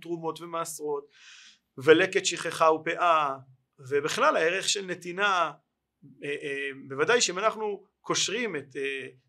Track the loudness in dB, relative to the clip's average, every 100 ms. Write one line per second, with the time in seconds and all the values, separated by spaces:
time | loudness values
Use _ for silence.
0 | -10 -8 -6 -8 -8 -6 -6 -6 -6 -6
1 | -8 _ -20 -20 -20 _ _ 2 6 6
2 | 6 0 -2 -2 -4 2 4 4 0 0
3 | 4 4 2 -4 -12 _ _ -20 -4 -2
4 | 0 2 4 4 2 2 0 -2 -4 -10
5 | -8 0 2 2 0 -4 _ _ _ _
6 | -20 -12 -8 -8 -6 -6 -6 -10 -8 0
7 | 2 2 2 0 -2 0 -4 -6 -12 _
8 | -4 -2 -2 -2 -4 -6 -10 -8 -6 -6
9 | -10 -18